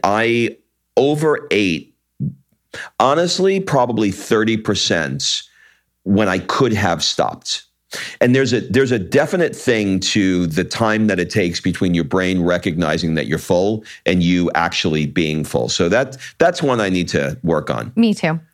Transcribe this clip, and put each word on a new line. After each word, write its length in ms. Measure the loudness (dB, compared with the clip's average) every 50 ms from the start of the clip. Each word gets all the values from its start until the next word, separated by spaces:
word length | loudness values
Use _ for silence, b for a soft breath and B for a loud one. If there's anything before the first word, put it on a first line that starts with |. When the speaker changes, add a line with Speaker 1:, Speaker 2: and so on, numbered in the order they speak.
| 0
Speaker 1:
I 540 | 0 2 2 2 0 0 0 0 -2 -4 -8 _ _ _ _ _ _ 0
overate, 1000 | 2 2 2 2 2 0 0 0 0 -2 -2 0 0 2 0 -2 -4 -6 -12 _ _ _ _ _ -8 -8 -8 -8 -10 _ _ _ _ _ B B B B B B 0
honestly, 600 | 2 2 2 2 2 0 0 0 2 2 2 0
probably 500 | 0 0 2 2 2 2 0 0 0 0
thirty 480 | -2 -4 -2 0 2 2 2 2 0
percent 840 | 0 -2 -2 -2 0 0 0 0 0 -2 -2 -4 -4 -4 -4 -4 -6 b b b b b b b b b b _ _ -2
when 240 | 0 2 2 4
I 120 | 2 0 -2
could 340 | -2 -2 0 2 2 2 2
have 300 | 0 0 0 0 0 -2
stopped. 640 | -2 -2 -2 -2 -2 -4 -8 -8 -10 -10 -10 -10 _ _ _ _ B B B B B B B
And 160 | 2 4 4
there's 160 | 4 2 2
a, 80 | 0 -2
there's 320 | -2 0 2 2 2 2
a 80 | 0 -2
definite 560 | 0 0 2 2 2 2 0 0 0 -2 -2
thing 460 | -2 -2 0 0 2 2 0 0 0
to 440 | -2 0 0 2 2 2 2 2 0
the 200 | 0 0 -2 -2
time 420 | -2 -2 0 0 2 2 2 2
that 140 | 2 2 0
it 80 | -2 -2
takes 320 | 0 0 0 0 -2 -2
between 320 | -2 -4 -2 0 0 0 2
your 100 | 0 0
brain 380 | 0 0 0 0 0 0 0
recognizing 760 | 2 0 0 0 -2 -2 -2 0 0 0 0 -2 -2 -2 -2
that 120 | -2 -2
you're 100 | -2 -4 -4
full 460 | 0 0 2 2 2 0 0 -4 B B B B B
and 160 | 0 2 2
you 300 | 4 4 4 2 2 2 0
actually 500 | 0 0 0 -2 -2 -2 0 0 0 0
being 400 | 0 0 -2 0 0 -2 -4 -4
full. 240 | -2 -2 -2 -2 -2
So 180 | -2 0 0
that, 300 | 2 2 0 0 -2 -6 B B B B
that's 240 | 2 2 2 2 0
one 200 | 0 0 2 2
I 80 | 0 0
need 180 | 0 0 0 0
to 280 | -2 -2 -2 -4 -4 -4 -2
work 260 | 0 0 0 0 -2
on. 240 | -4 -4 -6 -4 0
Speaker 2:
Me 180 | 2 2 2 2
too. 280 | 0 -2 -2 -2 -4 -6 _